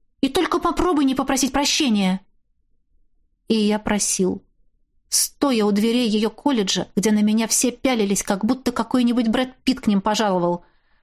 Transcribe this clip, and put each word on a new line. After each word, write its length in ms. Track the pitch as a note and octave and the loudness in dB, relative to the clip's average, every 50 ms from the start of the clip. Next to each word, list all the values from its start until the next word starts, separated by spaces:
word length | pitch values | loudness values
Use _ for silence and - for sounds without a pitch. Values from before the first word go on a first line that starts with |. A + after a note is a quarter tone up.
| _ _ _ - | _ _ _ -4
и 80 | - C4+ | -4 -2
только 280 | - F#4 D#4+ - - F4 | 0 0 0 0 -2 -2
попробуй 460 | - E4+ - - E4+ F4+ F4+ D#4 C#4+ | -2 -2 0 0 0 2 2 2 2
не 100 | C4+ C4 | 2 0
попросить 380 | C4+ C4 C4+ C#4 B3+ C4+ B3+ | 0 -2 -2 0 0 0 0
прощения». 680 | - C#4+ D4 - - - D#4+ B3+ G#3+ G3+ F#3+ F#3 F#3 F#3+ _ _ _ _ _ _ _ _ _ _ _ _ _ _ _ _ _ _ _ _ _ _ _ _ _ - | 0 0 0 0 0 0 0 2 2 2 2 0 0 -2 _ _ _ _ _ _ _ _ _ _ _ _ _ _ _ _ _ _ _ _ _ _ _ _ _ -2
И 60 | A3+ | -2
я 240 | A3 G#3 G#3 G#3 G#3 | 0 0 0 0 -2
просил. 640 | G#3 - G#3 G3+ - - - - F#3 F3+ G3 G3 _ _ _ _ _ _ _ _ _ _ _ _ _ - | -2 -2 -2 -2 -2 -4 -2 -2 -2 -2 -2 -6 _ _ _ _ _ _ _ _ _ _ _ _ _ -4
Стоя 560 | - - - - _ - - C#4 B3+ A3 G#3 | -2 -2 -2 -2 _ -2 -2 0 2 2 2
у 40 | G#3+ | 2
дверей 380 | G3+ G#3 G#3+ A3+ A#3 B3 B3 A3 | 2 2 2 2 2 0 0 0
её 220 | G3+ G#3+ A3 G#3 | 0 0 0 -2
колледжа, 580 | - - - C#4+ C#4 A3 G3 F#3+ - F#3 - - - | -4 -2 -2 0 0 0 0 -2 -2 -4 -4 -4 -4
где 160 | G3+ F#3 A3 | -2 0 2
на 100 | G#3+ G#3+ | 2 2
меня 240 | G#3+ G#3+ G#3+ A3+ A3+ | 2 2 2 0 0
все 240 | G#3+ - - - B3 | 0 -2 0 0 -2
пялились, 520 | A#3+ - - C4+ B3+ A3 G3+ G3+ G3+ - | -2 -2 -2 0 0 0 0 0 0 -2
как 220 | - - G#3 F#3+ G#3+ | -2 -2 -4 -2 0
будто 280 | A3 C4+ C4 - B3 | -2 -2 -2 -2 -4
какой-нибудь 560 | B3 - A3 - - B3+ A#3+ A#3+ A#3+ B3 A#3 A3 | -2 -4 -4 0 0 2 2 2 2 0 0 0
Брэд 260 | A3 C4 B3+ B3+ - _ | 0 0 -2 -4 -6 _
Питт 180 | - B3+ B3+ B3+ | -4 -4 -2 0
к 60 | - | 0
ним 140 | A3 G3+ G3 | 0 0 2
пожаловал, 640 | - A3 G#3+ G#3 A3+ G3+ F#3 F3+ F3 F3 F3 F3 - _ _ _ _ _ _ _ | 2 0 0 0 0 0 0 0 0 0 -2 -4 -6 _ _ _ _ _ _ _